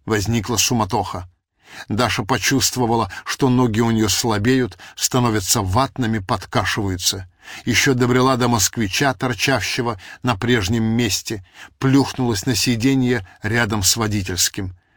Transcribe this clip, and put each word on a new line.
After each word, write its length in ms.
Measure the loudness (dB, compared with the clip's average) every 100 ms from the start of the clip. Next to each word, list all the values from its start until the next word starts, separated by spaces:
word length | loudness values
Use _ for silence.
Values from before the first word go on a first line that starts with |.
Возникла 520 | -2 0 0 -2 0 -2
суматоха. 720 | 0 0 0 -2 -4 -8 -12 _ _ _ -20 -14 -4
Даша 360 | 0 0 0
почувствовала, 880 | 0 0 2 2 0 0 0 0 -2 -6
что 240 | -10 -2 2
ноги 320 | 4 2 2
у 120 | 2
нее 160 | 2 2
слабеют, 720 | 0 0 0 2 2 0 -6 -18 -6
становятся 640 | 0 2 2 0 0 0
ватными, 560 | 2 0 0 -2 -2 -2
подкашиваются. 1080 | -2 -6 -2 -2 -2 -2 -2 -2 -2 -4 -10 _ -20 -8
Еще 300 | -2 2 2
добрела 420 | 2 2 4 2 2
до 120 | 2
москвича, 640 | 2 0 -2 -2 0 0
торчащего 840 | 0 -4 -2 0 0 -2 -4 -4 -6 -12 -6
на 140 | -2 0
прежнем 480 | 2 2 2 0
месте, 600 | 2 2 0 -2 -6 -10 -12 -20 -20 -2
плюхнулась 680 | 2 4 2 0 -2 0 0
на 80 |
сиденье 720 | 0 0 2 2 2 2 0 -4 -8
рядом 400 | -2 0 2 0
с 140 | 0 0
водительским. 800 | 0 -2 -4 -2 -2 -2 -8 -10 _